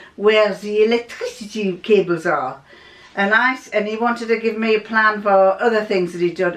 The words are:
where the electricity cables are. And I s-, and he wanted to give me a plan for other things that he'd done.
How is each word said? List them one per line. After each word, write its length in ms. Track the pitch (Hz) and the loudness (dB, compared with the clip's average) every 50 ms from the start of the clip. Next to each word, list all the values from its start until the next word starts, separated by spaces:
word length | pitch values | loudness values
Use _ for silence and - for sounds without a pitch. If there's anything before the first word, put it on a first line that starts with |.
| - - - | -20 -20 -10
where 380 | - 196 208 220 214 214 208 190 | -2 2 4 4 4 4 2 0
the 300 | 175 196 208 208 214 214 | -4 -8 -4 0 2 2
electricity 920 | 220 233 233 233 - - - - 508 - - 220 202 - 220 208 190 180 175 | 2 2 0 -2 -4 -12 -10 -10 -10 -10 -10 -14 -12 -8 -4 -4 -4 -4 -4
cables 480 | - - 220 196 180 170 175 165 160 | -2 2 2 4 4 2 0 -2 -2
are. 360 | 175 156 147 131 127 - - - _ - - - - - - - - - | -2 -2 -2 -2 -4 -8 -10 -16 _ -20 -20 -20 -20 -20 -20 -20 -12 -6
And 200 | - 202 196 214 | -2 0 2 2
I 200 | 226 240 262 262 | 2 2 2 -2
s-, 140 | 269 - - | -4 -6 -6
and 180 | - 214 202 208 | -4 -4 -2 -2
he 100 | 220 220 | -4 -2
wanted 320 | 233 240 233 233 233 226 | -2 -2 -2 -2 -2 -2
to 100 | 226 220 | -2 -2
give 180 | 226 220 208 220 | -2 -2 -4 -2
me 180 | 226 220 214 | -2 0 0
a 40 | 214 | 0
plan 420 | 208 - 226 220 220 214 214 208 | -2 -2 0 2 2 2 2 0
for 80 | 202 208 | 0 2
other 540 | 196 196 190 190 190 190 214 240 226 214 214 | 4 6 6 4 4 2 0 0 0 0 0
things 300 | 214 214 190 180 170 175 | 0 -2 -2 -2 -2 -4
that 80 | 175 | -2
he'd 160 | 175 175 165 - | -2 -2 -2 -2
done. 200 | 185 175 175 | -2 -2 -2